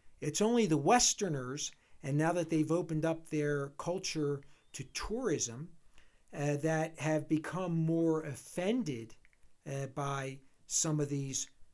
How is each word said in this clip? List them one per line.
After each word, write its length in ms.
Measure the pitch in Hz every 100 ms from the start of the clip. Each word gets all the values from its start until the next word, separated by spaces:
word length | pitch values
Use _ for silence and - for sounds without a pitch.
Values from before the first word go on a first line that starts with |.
| - -
It's 200 | - -
only 260 | 208 240 208
the 120 | 151
Westerners, 920 | 147 240 - - 196 143 127 147 - - _ -
and 140 | 143 143
now 160 | 160
that 180 | 175 165
they've 220 | 160 151
opened 320 | 170 165 156
up 240 | 160 165 -
their 400 | 151 147 143 139 -
culture 600 | - 185 - 160 143 143 - - _
to 120 | - 123
tourism, 760 | - - 226 240 135 117 117 170 - - - - - - -
uh, 200 | 143 143
that 420 | 160 160 160 -
have 300 | 151 156 147
become 440 | 156 - 180 180 165
more 460 | 160 165 165 160
offended, 920 | 156 131 - - 185 247 151 120 113 - - _ - - 151
uh, 160 | 139 135
by 520 | 139 139 139 135 135 - - -
some 320 | - 165 151
of 100 | 143
these 400 | 143 135 131 - - -